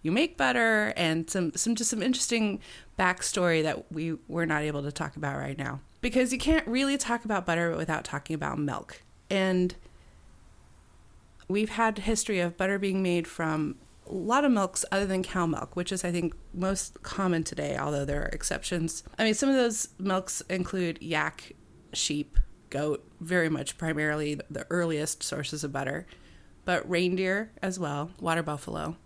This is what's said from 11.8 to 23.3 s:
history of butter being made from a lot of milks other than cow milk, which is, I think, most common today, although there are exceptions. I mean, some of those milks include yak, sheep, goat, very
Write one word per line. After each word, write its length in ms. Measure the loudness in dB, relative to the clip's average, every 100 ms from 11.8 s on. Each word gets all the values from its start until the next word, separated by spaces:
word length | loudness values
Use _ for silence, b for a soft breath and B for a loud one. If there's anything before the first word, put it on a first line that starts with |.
| 2 2
history 400 | 0 0 2 2
of 180 | 0 0
butter 200 | 0 2
being 240 | 0 2
made 260 | 2 2 0
from 480 | -2 0 0 -2 -4 -16 -20 -8
a 60 |
lot 320 | -4 2 4 6
of 60 |
milks 340 | 4 2 -2 0
other 140 | 0 2
than 180 | 0
cow 220 | 0 0 0
milk, 300 | 0 -4 -6
which 160 | -4
is, 140 | -2 -2
I 60 |
think, 220 | 0 -2 -4 -12
most 480 | -4 -2 0 -4 -10
common 400 | -8 0 2 2
today, 340 | 0 -4 -4 -2
although 280 | -2 -2 -2
there 160 | -2
are 80 | -2
exceptions. 720 | -4 -4 -4 -2 -2 -2 -4 -10 0
I 60 |
mean, 100 | 2
some 160 | 4 4
of 60 | 4
those 340 | 4 2 -4 -4
milks 420 | 0 0 0 -4 -2
include 520 | -2 0 0 -2 -2
yak, 500 | -2 0 0 -4 -18 -20 -20 -20 -10
sheep, 440 | -2 -2 -2 2 4 4 -2 -6
goat, 340 | -2 -2 -4 -8 -14
very 300 | 0